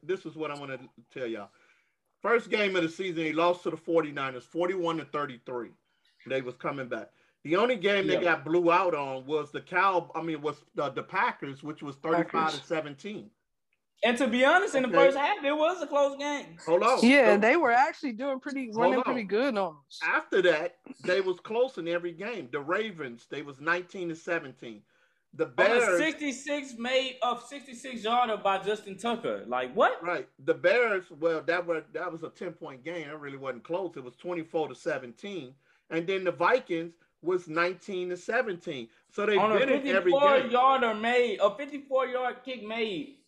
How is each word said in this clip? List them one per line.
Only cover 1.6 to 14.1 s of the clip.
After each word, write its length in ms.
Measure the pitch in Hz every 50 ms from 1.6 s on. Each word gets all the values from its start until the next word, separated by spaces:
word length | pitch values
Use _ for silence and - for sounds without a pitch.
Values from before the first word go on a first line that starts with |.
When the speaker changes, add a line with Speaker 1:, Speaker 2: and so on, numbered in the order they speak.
| _ _ _ _ _ _ _ _ _ _ _ _
Speaker 1:
First 300 | - 208 233 240 233 180
game 260 | 226 214 208 196 190
of 60 | 180
the 60 | 165 160
season, 280 | 165 - 190 185 165 165
they 100 | 160 156
lost 300 | 147 160 170 175 175 175
to 80 | - 190
the 60 | 165
forty-niners, 680 | 156 - - 165 165 156 147 143 143 135 131 127 123 -
forty-one 540 | _ - 165 180 180 196 185 170 165 165 160
to 60 | 143
thirty-three. 640 | 139 - 147 147 139 123 117 - - 127 120 110 90 - _ _ _ _ _ _ _ _ _ -
They 160 | 123 131 135
was 140 | 127 123 127
coming 320 | - - 156 143 139 131 117
back. 220 | 120 110 - - _ _ _ _ _ _ -
The 100 | 143 165
only 200 | 190 226 247 254
game 320 | 202 170 196 202 196 190 -
they 60 | 180
Speaker 2:
Yeah. 80 | -
Speaker 1:
got 220 | 175 175 160 143 139
blew 280 | 156 165 180 175 170
out 200 | 170 180 196 180 160
on 300 | 147 139 135 131 131 127
was 280 | 135 156 151 143 135
the 80 | - 139
Cow-, 500 | - - 180 180 190 196 185 175 147 139 -
I 60 | 165
mean, 200 | 165 165 156 147
was 140 | 147 151 143 - _ _ -
the, 160 | 160 147 135
the 140 | 123 143 -
Packers, 580 | - 185 190 220 226 214 - 160 139 135 139
which 180 | - 151 147 -
was 140 | 160 143 139
Speaker 3:
Packers. 220 | - - 160 165 170 170 170
Speaker 1:
thirty-five 200 | - 165 160 160 151 139
to 60 | -
seventeen. 640 | - 170 156 147 147 143 - - 196 214 175 - - _ _ _ _ _ _ _ _ _ _ _ _ _ - -
Speaker 2:
And 140 | 233